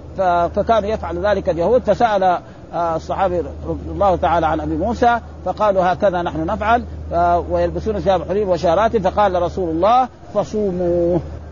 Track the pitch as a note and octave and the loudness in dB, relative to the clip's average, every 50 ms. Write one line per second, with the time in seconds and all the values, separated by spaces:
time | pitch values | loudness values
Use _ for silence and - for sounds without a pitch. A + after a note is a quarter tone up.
0 | - - - F#3 F#3+ F3+ F3 F3 E3+ D#3+ - G3+ - - A3+ G#3+ F#3+ G#3 A3 G3 | -6 -8 -4 -2 0 2 2 2 0 0 0 0 2 2 2 2 2 0 -2 -4
1 | F#3 E3+ E3+ F3 F#3+ G#3 G3+ F#3+ - F#3+ E3 E3+ E3+ G3+ B3 B3+ - G#3+ F3+ - | -4 -6 -6 -2 0 0 0 0 0 -2 0 0 2 2 2 2 4 2 2 2
2 | A#3+ A3 G#3 F#3+ F#3+ F#3 F3 - - - - - - - - E3 E3+ E3+ D#3+ D#3+ | 2 2 2 4 2 2 2 0 -2 -10 -18 -20 -14 -8 -6 -4 -2 -2 -2 -4
3 | - E3+ E3 E3 G3 F#3 F3+ E3+ C#3 C#3+ - - - D#3+ D#3+ C#3+ - E3 D#3+ E3+ | -4 -4 -2 0 0 0 0 -2 -4 -6 -8 -10 -8 -8 -8 -6 -8 -6 -2 0
4 | G3+ G3 F3 C#3+ F3+ E3 E3+ E3+ D#3+ D#3 D#3+ D#3+ D3+ D3+ D#3+ D3+ F#3+ A#3 A3 - | 2 2 2 2 2 0 2 2 2 0 0 -2 -2 -2 -2 -2 -2 -2 0 2
5 | A#3+ A#3+ A#3+ A3+ - - - - - F#3 E3 F3+ G#3+ G#3 F#3+ F#3+ F3 F#3 F3 - | 2 2 2 0 -4 -8 -14 -8 -6 -6 -2 0 0 2 2 4 2 2 2 2
6 | G#3 G3 F3 F3+ F3 F3 D#3+ D#3 D#3+ F3+ G#3+ G3 G#3 A3 A#3 A#3+ A3 - - - | 2 0 2 0 -2 -4 -4 -4 -4 -2 -2 -2 2 2 2 2 0 -2 -10 -12
7 | - - E3 E3+ F3 F3 F3 E3+ D3 D#3 F3 F3 F3 F3 E3 E3+ F3+ A3 G#3 G3 | -8 -4 0 0 2 2 2 2 0 0 0 0 0 0 -2 -4 -4 -4 -2 0
8 | D3+ G3 F#3 E3+ D3 - F#3+ G#3 G#3+ F#3+ F3 D3 F#3 E3+ E3 F#3+ A3+ A3 A3+ A3 | 2 2 2 2 0 -2 -2 0 0 0 0 2 2 2 4 4 2 2 2 0
9 | F3 F#3 - G3+ G#3 F#3+ F3+ F3 F3 E3 - G3 F#3 E3 D#3+ E3 F#3 G#3+ A#3+ B3+ | 0 0 2 2 2 2 2 0 -2 -2 -2 -4 -4 -2 -2 2 2 4 4 4
10 | B3+ A#3 - - - - - G#3 F3+ - A3 G#3+ G#3 G3 F3 F3+ F3+ F3 F3 F3 | 2 0 -4 -14 -14 -6 -4 -4 -2 -2 -2 -2 -2 -2 -2 -2 0 0 0 2
11 | E3+ E3+ F3+ D#3 - - - - - - | 2 2 0 0 -2 -6 -12 -14 -14 -14